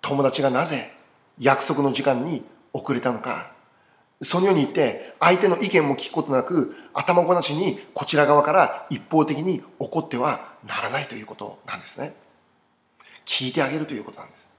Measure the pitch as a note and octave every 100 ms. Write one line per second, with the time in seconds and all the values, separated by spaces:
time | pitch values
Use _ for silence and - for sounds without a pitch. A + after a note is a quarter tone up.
0 | - C#3 C3+ C3 C#3 B2+ D#3+ C#3+ - -
1 | _ _ _ _ A#2+ C3+ - C#3+ C#3 C3+
2 | C#3 B2+ D3 D3+ - _ _ - - A#2+
3 | B2+ A2+ B2 - - - _ _ _ _
4 | _ _ - F3 F#3+ F3+ C3+ - C3+ -
5 | - - E3 F#3 G3+ - G3 E3+ D3 C3
6 | - - D3 C3 B2+ D#3+ - - - -
7 | - F3 F3 F3+ - D3 F#3+ - - -
8 | - D3 D3 D3 C#3+ F#3 D3+ - - B2+
9 | - D#3+ D3+ D3 F3 F#3 - - C3+ E3
10 | D#3 A#2+ C#3+ B2 - - - - G#2 C3+
11 | C#3+ A2+ G#2+ - G#2 G2 - G2 - -
12 | C3+ - _ _ _ _ _ _ _ _
13 | - - - - C3 A#2 C3+ D3+ D3+ B2+
14 | - - - - -